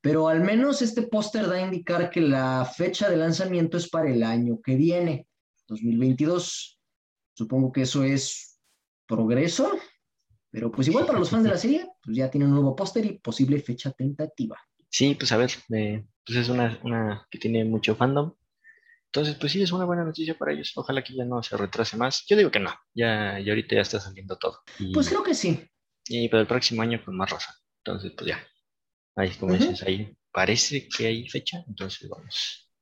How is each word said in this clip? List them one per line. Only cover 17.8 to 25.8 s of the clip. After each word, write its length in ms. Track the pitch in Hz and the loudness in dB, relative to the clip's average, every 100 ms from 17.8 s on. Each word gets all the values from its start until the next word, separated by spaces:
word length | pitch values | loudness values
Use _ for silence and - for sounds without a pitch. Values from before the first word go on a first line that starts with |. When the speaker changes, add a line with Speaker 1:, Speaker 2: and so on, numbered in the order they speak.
| - | 0
Speaker 2:
fandom. 400 | 110 139 139 151 - _ _ - - _ _ _ | 2 2 2 -2 -6 _ _ -20 -20 _ _ _
Entonces, 300 | - 151 147 | -4 -2 -2
pues 140 | 147 | -2
sí, 100 | 165 | 0
es 80 | 190 | 0
una 120 | 180 | 0
buena 200 | 180 175 | -2 -2
noticia 320 | 165 156 160 160 | -2 -4 -6 -4
para 140 | 151 | -4
ellos. 200 | 147 143 | -4 -6
Ojalá 300 | - 131 135 | -10 -4 -4
que 100 | 131 | -4
ya 100 | 131 123 | -6 -4
no 160 | 123 | -4
se 120 | 110 107 | -4 -4
retrase 420 | 101 - 110 107 | -4 -2 -2 0
más. 260 | 123 139 - | 0 -2 2
Yo 80 | 208 | 6
digo 140 | 185 | 6
que 80 | - | 4
no, 120 | 95 - _ | -2 -6 _
ya, 440 | - 117 110 104 98 | -2 0 2 -2 -4
ya 120 | 98 | -2
ahorita 220 | 107 - 107 | -2 2 2
ya 60 | |
está 180 | 101 107 | 2 -2
saliendo 380 | 95 95 95 95 | -6 -14 -12 -6
todo. 220 | - - - - | -6 -8 -20 -10
Y 120 | 95 | -2
Speaker 1:
Pues 200 | 95 277 | 0 2
creo 120 | 381 | 0
que 120 | 381 | 0
sí. 340 | 311 185 151 - _ | 0 0 -2 -4 _